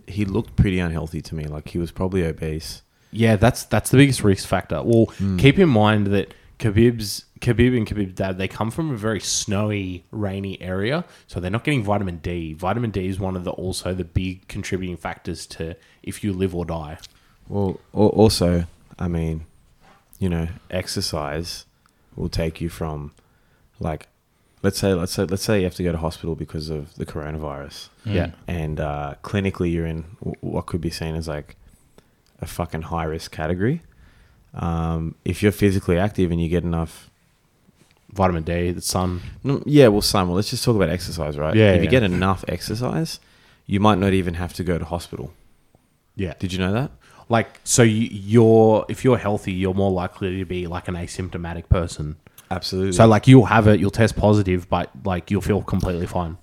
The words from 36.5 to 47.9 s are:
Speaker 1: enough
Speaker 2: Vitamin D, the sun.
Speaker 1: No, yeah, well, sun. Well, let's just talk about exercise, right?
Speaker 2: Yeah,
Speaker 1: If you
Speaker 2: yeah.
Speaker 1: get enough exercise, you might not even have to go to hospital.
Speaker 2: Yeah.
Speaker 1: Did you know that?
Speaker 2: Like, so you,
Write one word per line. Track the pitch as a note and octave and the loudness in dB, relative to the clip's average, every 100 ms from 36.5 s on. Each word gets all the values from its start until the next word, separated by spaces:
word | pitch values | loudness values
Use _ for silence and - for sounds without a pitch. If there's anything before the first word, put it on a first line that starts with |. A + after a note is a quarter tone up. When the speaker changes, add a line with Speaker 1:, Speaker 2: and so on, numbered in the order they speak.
| E2+ | 0
Speaker 1:
enough | E2+ E2 D#2+ - - _ _ _ _ _ _ _ _ _ _ | 0 -4 -4 -10 -20 _ _ _ _ _ _ _ _ _ _
Speaker 2:
Vitamin | - F#2+ E2+ | 0 2 2
D, | D#2+ E2+ F2 | 0 0 0
the | F2 | -2
sun. | - G2 F#2 F2+ - - | -2 -2 0 -2 -8 -8
Speaker 1:
No, | C3 C#3 - | -4 -2 4
yeah, | D3 A#2+ | 8 8
well, | G#2 | 6
sun. | - G#2 F2+ | 2 0 2
Well, | F2 | 0
let's | - | -2
just | B2 | -2
talk | B2+ G#2+ | 0 2
about | E2+ | 2
exercise, | F2+ - E2 D2+ C#2+ | 0 -6 -6 -6 -4
right? | D#2 A2 | 2 6
Speaker 2:
Yeah, | G#2 | 6
Speaker 1:
If | F2+ | 6
you | D#2+ | 4
Speaker 2:
yeah. | |
Speaker 1:
get | B2+ | 4
enough | G2+ F2+ F#2+ F#2+ - | 4 2 0 0 -4
exercise, | F2 - A2 B2 D#3 E3 - _ _ _ _ - | -6 -6 -6 -4 -4 -4 -8 _ _ _ _ -4
you | G2 | 2
might | G#2+ F#2 | 4 4
not | G2 | 4
even | F#2+ F2+ | 2 0
have | F2 F2 | -4 -6
to | - | -4
go | F2 E2 | -4 -4
to | D#2+ | -4
hospital. | F2 - - C2 - _ _ _ _ _ _ _ - | -8 -8 -12 -12 -14 _ _ _ _ _ _ _ -8
Speaker 2:
Yeah. | F2+ - | -8 -6
Speaker 1:
Did | F#2+ | -6
you | F#2 | -2
know | F#2 | 0
that? | G#2+ D3 - _ - - | 0 -4 -10 _ -20 -2
Speaker 2:
Like, | A2+ - - | 0 0 -8
so | - - | -2 4
you, | A#2 | 4